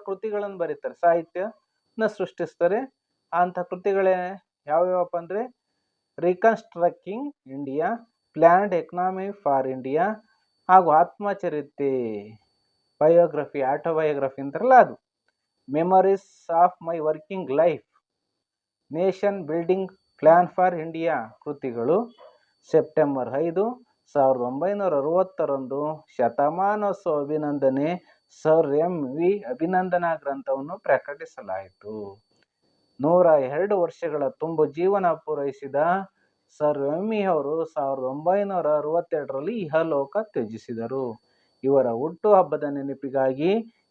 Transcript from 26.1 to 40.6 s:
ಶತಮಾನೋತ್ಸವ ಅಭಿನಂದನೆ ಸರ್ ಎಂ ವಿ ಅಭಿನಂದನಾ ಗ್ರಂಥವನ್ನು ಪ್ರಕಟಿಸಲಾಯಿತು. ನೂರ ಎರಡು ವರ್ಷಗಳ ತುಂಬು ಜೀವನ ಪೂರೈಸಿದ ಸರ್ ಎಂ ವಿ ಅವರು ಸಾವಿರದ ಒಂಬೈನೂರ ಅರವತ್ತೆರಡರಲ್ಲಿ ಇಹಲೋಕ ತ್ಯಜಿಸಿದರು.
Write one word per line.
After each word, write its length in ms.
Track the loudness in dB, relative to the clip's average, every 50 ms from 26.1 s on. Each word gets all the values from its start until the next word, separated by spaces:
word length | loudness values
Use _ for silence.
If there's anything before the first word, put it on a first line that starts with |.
| _
ಶತಮಾನೋತ್ಸವ 1000 | -2 -2 0 0 0 0 0 0 0 -2 -2 -2 -2 -2 -4 -4 -4 -4 -2 -2 -2
ಅಭಿನಂದನೆ 680 | -2 -2 -4 -4 -4 -4 -2 0 0 0 2 0 0 -2 -4 -6 -10 _ _ _ _ _ _ -4 2
ಸರ್ 260 | 4 4 4 4 2 2
ಎಂ 180 | 0 0 0 -2 -4 -6 -6
ವಿ 200 | -4 0 0 0 0 0 -4 -8
ಅಭಿನಂದನಾ 600 | -6 -4 -4 -2 0 0 0 0 -2 -2 0 -2 -4
ಗ್ರಂಥವನ್ನು 640 | -4 -4 -6 -8 -6 -4 -4 -4 -4 -4 -8 -12 -8
ಪ್ರಕಟಿಸಲಾಯಿತು. 1160 | -2 0 0 0 0 -4 -12 -12 -14 -16 -16 -16 -12 -10 -10 -10 -10 -12 _ _ -16 -14 -12 -12 -12 -14 -16 -18 _ _ _ _ _ _ _ _ _ _ _ _ _ _ _ -4
ನೂರ 260 | 0 2 4 6 6 6 6 4 2
ಎರಡು 300 | 0 -2 -2 -2 -2 0 0
ವರ್ಷಗಳ 440 | -2 -2 -4 -6 -8 -6 -4 -4 -4 -4 -4 _
ತುಂಬು 240 | -8 -6 -2 0 0
ಜೀವನ 400 | 0 0 -2 0 0 0 2 0 0 -2
ಪೂರೈಸಿದ 640 | -2 -4 -6 -6 -4 -4 -6 -8 -8 -12 -6 -2 0 0 0 0 -2 -4 -8 _ _ _ _ _ _ _ _ _ -2
ಸರ್ 220 | -2 0 0 0 -2
ಎಂ 160 | -2 -2 -2 -4 -2
ವಿ 120 | -2 -2 0
ಅವರು 320 | 0 0 0 0 -2 -2 -4 -4
ಸಾವಿರದ 400 | -4 -4 -4 -4 -4 -4 -4 -4
ಒಂಬೈನೂರ 640 | -6 -6 -2 0 0 0 2 0 -2 -2 -2 0 2 0
ಅರವತ್ತೆರಡರಲ್ಲಿ 800 | 0 0 0 -2 -2 -2 -2 -4 -6 -4 -6 -6 -6 -6 -6 -6 -6
ಇಹಲೋಕ 560 | -6 -2 -2 0 0 0 0 -2 -2 -2 -4 -6 -6
ತ್ಯಜಿಸಿದರು. 800 | -4 -4 -6 -6 -6 -8 -12